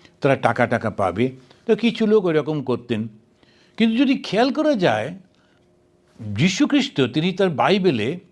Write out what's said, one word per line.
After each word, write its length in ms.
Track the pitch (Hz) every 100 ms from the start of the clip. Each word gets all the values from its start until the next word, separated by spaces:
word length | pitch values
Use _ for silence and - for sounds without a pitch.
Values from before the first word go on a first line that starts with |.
| - _
তারা 140 | 139 131
টাকা 320 | 123 117 120
টাকা 220 | 113 110
পাবে। 420 | - 95 90 131 127 - _ -
তো 100 | 220
কিছু 320 | 226 - 220
লোক 180 | 214 180
ওইরকম 380 | 156 143 151
করতেন। 440 | 131 120 120 110 113 - _ _ _ _ _ -
কিন্তু 200 | 226 226
যদি 200 | 277 262
খেয়াল 340 | - 190 269
করা 220 | 262 302
যায়, 400 | 254 165 107 120 190 _ _ _ _ _ _ _ _ _ - 107
যীশুখ্রিস্ট 680 | 101 180 - 285 285 269 - 123
তিনি 200 | 156 175
তার 160 | 185 190
বাইবেলে 720 | 123 131 302 185 123 107 180 -